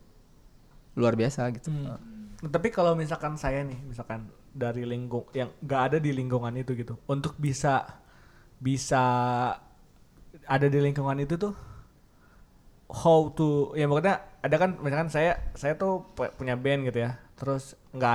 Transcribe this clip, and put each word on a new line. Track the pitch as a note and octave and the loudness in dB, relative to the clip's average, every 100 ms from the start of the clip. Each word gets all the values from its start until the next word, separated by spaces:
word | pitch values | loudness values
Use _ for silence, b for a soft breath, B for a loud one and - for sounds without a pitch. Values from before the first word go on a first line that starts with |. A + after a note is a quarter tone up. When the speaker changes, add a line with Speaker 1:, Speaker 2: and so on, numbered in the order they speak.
| - - - - - - - - - | -20 -20 -20 -20 -20 -20 -20 -20 -10
Speaker 1:
luar | - A#2 | 0 2
biasa | A2 A2+ C3+ B2 | 4 0 0 -4
gitu. | B2 - | -4 -6
Speaker 2:
Hmm. | D3 C#3 - - - - - | -6 -6 -10 -14 -16 -16 -12
Nah, | D#3 | -4
tapi | E3 A3+ | -2 0
kalau | G3 F3 | 2 4
misalkan | E3 D3+ D#3+ D3+ | 4 0 -4 -4
saya | D3+ C3+ C#3 | -4 -2 -2
nih, | C#3 B2+ | -4 -8
misalkan | C3+ A#2+ - A2+ G#2+ - - | -10 -12 -8 -10 -10 -18 -14
dari | C3+ A#2+ B2 | -6 -4 -2
lingkung-, | A#2+ A#2+ B2 A#2+ - | -4 -4 -4 -6 -4
yang | C3 B2 - | -6 -6 -6
nggak | C#3+ C#3 | -2 0
ada | C3 D#3 | 2 2
di | D3+ | 0
lingkungan | C3 B2+ B2 A#2 | -2 0 -2 -2
itu | B2 B2+ | -6 -4
gitu, | B2 A#2+ A#2 | -6 -6 -8
untuk | - C#3 D3 - | -4 -2 -2 -2
bisa, | D3 C3 D3 C3 - - b b b b b - | -2 0 2 2 0 -14 b b b b b -6
bisa | C3 C3+ - C3+ B2+ B2 B2 B2 B2 - - - - - - - - - | -2 -2 2 2 4 4 2 0 -2 -4 -10 -20 -20 -20 -20 -20 -20 -14
ada | - C#3 C#3+ | -2 4 4
di | C#3+ | 4
lingkungan | C#3+ C#3+ C3+ C#3 | 4 2 0 0
itu | C#3+ E3+ | 0 0
tuh, | G#3 G3+ b b b _ _ _ - - - - - - - | -2 -4 b b b _ _ _ -20 -20 -20 -20 -20 -20 -14
how | - E3 D#3+ D3+ | 0 6 6 6
to, | - D#3 D3 C#3 | 2 2 4 2
ya | D3+ D3 | 2 2
maksudnya | D3 F#3+ F#3 - - | 4 2 0 -4 -6
ada | C#3 D#3 | 0 2
kan | F#3 F3+ | 2 0
misalkan | C#3 C#3+ E3 | -2 -2 0
saya, | D3 E3+ - - | 2 2 2 -4
saya | - C#3 | -4 -2
tuh | D#3 F#3+ F#3 D#3 | 0 0 -2 -4
pu-, | - B2 | -6 -6
punya | - C3 | -4 -4
band | B2 C3 C#3 C3 | -2 0 0 0
gitu | A#2 | -2
ya, | A#2+ B2 - | -2 -6 -14
terus | - C3+ C3+ - - - | -8 -4 -4 -6 -20 -14
nggak | C3 B2 | -2 2